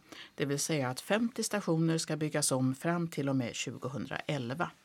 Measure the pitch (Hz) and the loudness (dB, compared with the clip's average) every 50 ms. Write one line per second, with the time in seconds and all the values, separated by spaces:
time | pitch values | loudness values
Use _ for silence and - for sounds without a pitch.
0 | - - - - - - - - 156 139 139 143 - - 165 147 131 123 127 - | -2 -18 -18 -16 -18 -10 -4 -2 0 0 0 0 0 0 2 2 2 0 -2 -4
1 | - - 196 220 240 233 - - 220 - - 208 185 - 165 160 165 165 160 160 | 0 2 2 2 2 0 0 -2 -2 0 0 0 2 2 4 4 6 4 4 2
2 | - - 156 151 156 151 151 151 147 - 143 131 131 131 131 - - 165 170 175 | 0 0 -2 0 0 0 0 2 2 2 2 4 4 2 2 0 0 0 0 0
3 | 170 165 - 139 139 139 135 135 123 107 - - - 139 113 113 - 123 135 113 | 0 -2 -2 -2 0 2 2 2 0 0 -2 -4 -6 -6 -6 -6 -6 -4 -4 -4
4 | 92 - - - - - 151 139 123 117 135 165 170 165 - _ | -6 -4 -4 -6 -4 -2 -4 -2 -2 -4 -2 -2 -4 -4 -6 _